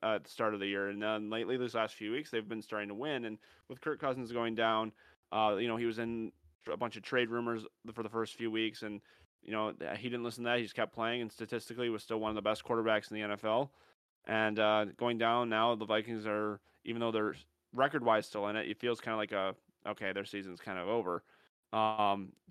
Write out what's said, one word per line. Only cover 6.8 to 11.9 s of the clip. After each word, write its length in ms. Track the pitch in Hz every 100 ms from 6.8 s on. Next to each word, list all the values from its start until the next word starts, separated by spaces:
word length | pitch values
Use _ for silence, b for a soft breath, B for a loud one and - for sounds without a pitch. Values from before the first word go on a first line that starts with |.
| 120 110
of 60 |
trade 280 | 95 127 120
rumors 340 | 117 117 117 107 - 113
for 80 | 110
the 60 | 110
first 260 | 113 110
few 160 | - 113
weeks, 320 | 110 113 107
and, 180 | 107 104 - b b _
you 100 | -
know, 200 | 107 107 - 80 101
he 120 | 120
didn't 140 | 123
listen 220 | 117 117
to 60 | 120
that. 80 | 120
He 60 |
just 120 | 110 -
kept 180 | 107
playing, 280 | - 113 120
and 100 | 110
statistically 560 | - 113 120 - 117
was 140 | 120